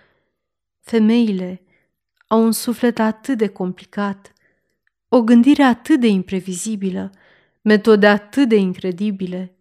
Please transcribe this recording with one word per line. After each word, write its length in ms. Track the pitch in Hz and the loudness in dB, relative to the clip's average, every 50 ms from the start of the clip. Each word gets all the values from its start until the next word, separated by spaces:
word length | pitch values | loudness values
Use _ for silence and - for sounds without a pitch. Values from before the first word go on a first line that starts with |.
| _ _ _ _ _ _ _ _ _ _ _ _ _ _ _ _ | _ _ _ _ _ _ _ _ _ _ _ _ _ _ _ _
Femeile 800 | _ - 240 226 220 214 226 240 233 214 196 185 185 180 185 - _ _ _ _ _ _ _ _ _ _ _ _ _ - | _ -4 -2 0 2 2 2 2 0 0 -2 -4 -6 -10 -12 -14 _ _ _ _ _ _ _ _ _ _ _ _ _ -2
au 160 | 220 226 226 | 0 0 2
un 80 | 226 | 0
suflet 480 | 220 - - 247 226 - - 240 233 - | 0 -2 -4 -6 -6 -2 -2 -2 -2 -2
atât 380 | 220 220 220 - - - 277 214 | -2 -4 -4 -6 -8 -8 -6 -4
de 100 | 220 196 | -4 -4
complicat, 840 | 196 - 190 185 180 - - _ - 202 202 202 196 196 _ _ _ _ _ _ _ _ _ _ _ _ _ _ _ _ _ _ | -4 -6 -8 -8 -8 -10 -16 _ -10 -8 -8 -8 -8 -12 _ _ _ _ _ _ _ _ _ _ _ _ _ _ _ _ _ _
o 120 | - 254 | 0 0
gândire 420 | 226 220 247 233 233 277 294 285 277 | 4 4 4 6 6 4 4 4 4
atât 360 | 254 233 240 - - 311 277 | 2 0 0 -2 -2 0 0
de 80 | 240 226 | 2 2
imprevizibilă, 1040 | 202 185 185 - 196 185 175 190 180 175 - 214 220 196 196 190 180 190 190 196 - _ _ _ _ _ _ _ _ _ | 0 0 -2 -4 -8 -8 -8 -8 -10 -10 -8 -8 -8 -6 -6 -6 -6 -8 -10 -12 -14 _ _ _ _ _ _ _ _ _
metode 460 | - 214 214 208 202 226 214 208 202 208 | 0 2 2 2 4 4 4 4 6 4
atât 400 | 208 202 - - - 269 285 233 | 2 2 -2 -4 -2 -2 0 2
de 80 | 226 | 2
incredibile, 1000 | 208 196 185 180 - - 185 180 170 208 214 202 190 190 180 180 180 185 180 _ _ | 2 0 0 -4 -6 -8 -8 -8 -6 -6 -6 -6 -6 -8 -10 -10 -10 -12 -14 _ _